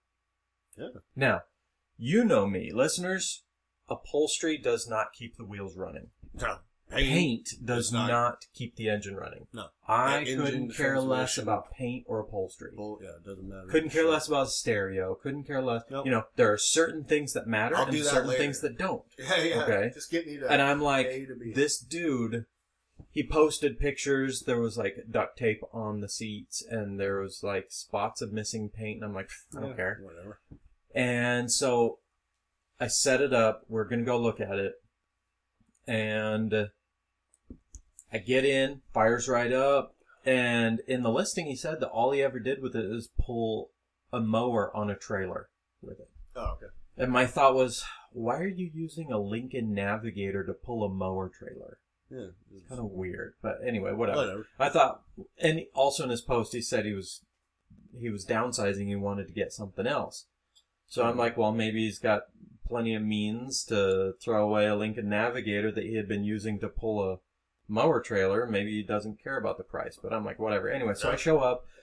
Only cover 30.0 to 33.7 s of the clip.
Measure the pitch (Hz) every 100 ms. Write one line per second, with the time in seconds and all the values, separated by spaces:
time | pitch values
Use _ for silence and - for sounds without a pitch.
30 | 98 85 190 - - - - _ _ -
31 | 123 120 120 123 120 - 135 120 113 -
32 | _ _ _ _ _ _ _ - 127 -
33 | 143 127 139 120 110 - -